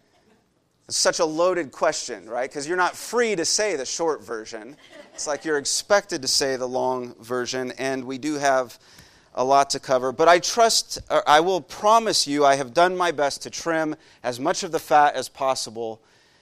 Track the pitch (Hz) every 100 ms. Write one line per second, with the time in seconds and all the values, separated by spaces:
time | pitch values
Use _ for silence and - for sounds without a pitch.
0 | _ _ _ _ _ _ _ _ - -
1 | 190 180 165 156 180 175 139 - 170 151
2 | - 107 92 120 135 151 139 180 175 -
3 | - 233 233 190 156 - 208 156 123 -
4 | 165 135 104 117 110 113 107 151 - -
5 | - - - 143 160 147 135 - - 202
6 | - 165 131 - 135 131 127 127 127 127
7 | 123 - 113 123 123 131 127 - 135 131
8 | 123 135 143 147 143 131 123 - _ -
9 | - _ _ - 127 139 139 139 - 131
10 | 131 123 160 180 - - 226 214 - -
11 | - 147 - 151 175 185 143 - 208 226
12 | 220 170 - 143 143 139 131 120 175 185
13 | 175 147 143 - 127 - 170 160 156 151
14 | _ _ 120 120 147 190 190 156 - 151
15 | 143 131 123 - 135 131 - 113 113 110
16 | _ _ _ _